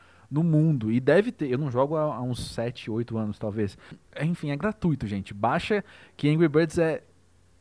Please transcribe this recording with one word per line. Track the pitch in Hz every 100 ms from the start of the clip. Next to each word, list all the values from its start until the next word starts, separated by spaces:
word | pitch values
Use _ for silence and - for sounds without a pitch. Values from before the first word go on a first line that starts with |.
| - - -
no | 143
mundo. | 170 151 160 139 107
E | 120
deve | 131 170 233
ter, | - 143
eu | 123
não | 151
jogo | 123 143 160
há, | 151 117
há |
uns | 123 117 -
sete, | - 117 - -
oito | 110 117 110
anos, | 107 -
talvez. | 110 107 101 - - - _ -
Enfim, | 156 170 147
é | 143
gratuito, | 202 - 175 135 107
gente. | 101 -
Baixa, | 101 113 165 - 208 - - - -
que | 147
Angry | 156 165
Birds | 151 165 175
é | 160 147 - _ _ _ _ _